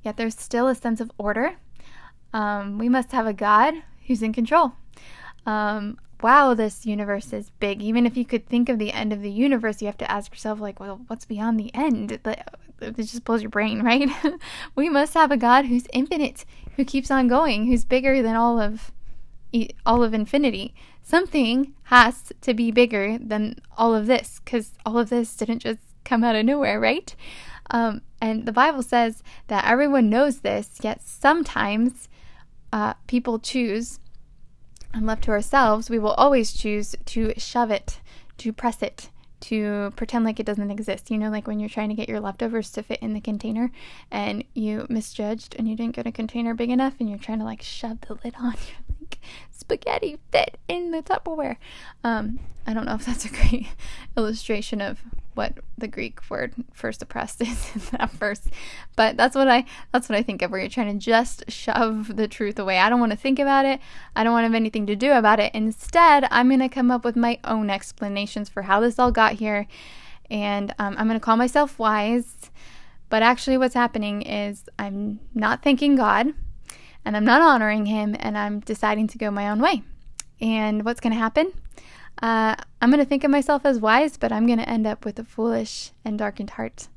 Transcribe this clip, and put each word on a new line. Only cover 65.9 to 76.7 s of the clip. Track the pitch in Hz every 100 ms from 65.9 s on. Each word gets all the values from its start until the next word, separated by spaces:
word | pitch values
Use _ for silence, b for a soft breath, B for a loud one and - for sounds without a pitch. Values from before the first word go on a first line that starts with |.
| 339 339 285 262
I'm | 233 247
gonna | 269 262
come | 269 247
up | 247
with | 240 233
my | 233 240 -
own | 220 208
explanations | 196 - - 208 202 202 214 208
for | -
how | 190 202
this | 233 226
all | 247
got | 233 220
here, | 214 220 208 208 B B B B B -
and, | 208 208 202 202 -
um, | 202 202
I'm | 220
gonna | 226
call | 233 226
myself | 247 285 285 -
wise, | 220 214 208 240 240 - - b b b b b -
but | 214
actually | 226 247 - 262
what's | 254
happening | 247 240 233 208 208
is | - 208 208 202 - -
I'm | 202 196 208 208 -
not | 220 214 240
thanking | 285 269 294 269
God, | 214 202 254 294 - - B